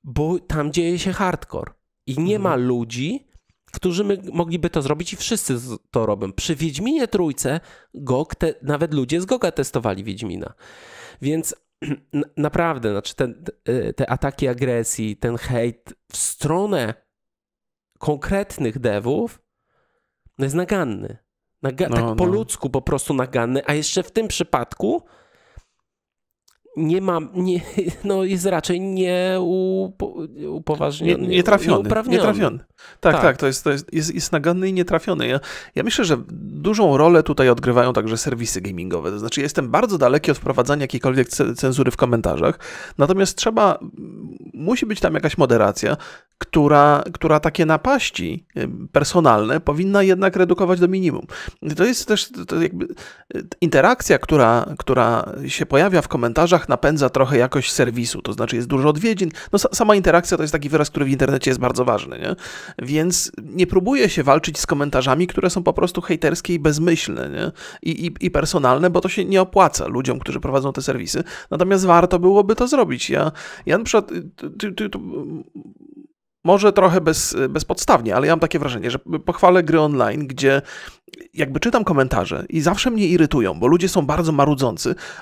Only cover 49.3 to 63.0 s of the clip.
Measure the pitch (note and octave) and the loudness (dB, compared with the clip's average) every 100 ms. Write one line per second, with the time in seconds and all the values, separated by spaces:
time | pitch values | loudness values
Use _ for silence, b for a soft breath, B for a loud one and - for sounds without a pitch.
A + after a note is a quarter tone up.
49.3 | G#2+ A2 D#3 - D3+ F#3+ G3+ G3 F#3 F#3+ | 6 4 0 -2 -2 2 4 4 4 2
50.3 | F#3 F3+ F#3 F3+ F3+ F3+ F#3+ F3 - - | 2 2 2 2 2 2 2 0 -2 -8
51.3 | B B B D#3 D3+ A#3 A#3+ - G#3+ - | B B B -6 0 2 0 0 -2 -2
52.3 | G#3+ F3 E3 F3 F3+ - - B B B | -10 -4 -2 -2 -2 -8 -10 B B B
53.3 | - - - E3 C#3 F#3+ B3 - C#3 - | -12 -10 -4 2 4 4 4 2 2 4
54.3 | D3+ A2+ A#2 - - - B2+ A#2 A#2 - | 4 6 4 0 -4 0 2 2 0 -2
55.3 | - C#3 - - C#3 F#3+ F3+ - C3+ A#2+ | -8 -6 -6 2 4 4 2 2 -2 0
56.3 | D3 E3+ F3 - B2 D3 D#3 C3 C3+ C3 | 2 4 4 2 0 2 2 2 2 4
57.3 | C3 B2+ C#3+ - - B2 A#2+ A2+ - A#2+ | 4 2 0 -2 0 0 -2 -6 -6 -6
58.3 | G#2+ A#2 A#2+ A#2+ C3+ D3 D3+ A3+ G3+ E3 | -6 -4 -4 -2 0 2 2 0 -2 -4
59.3 | - B G3+ - - G#3+ G3+ F3 E3+ F3 | -6 B 0 0 2 4 4 6 4 2
60.3 | E3 D3+ D#3 C#3+ D3+ D3 C3+ C3+ C3+ C3+ | -2 0 -4 0 0 0 -2 0 2 2
61.3 | C#3 C3+ B2 B2 A#2+ B2+ G#2 C2+ A#1+ - | 2 0 0 0 0 0 -2 -4 -8 -8
62.3 | - B B B B B2+ D3+ | -8 B B B B -4 -2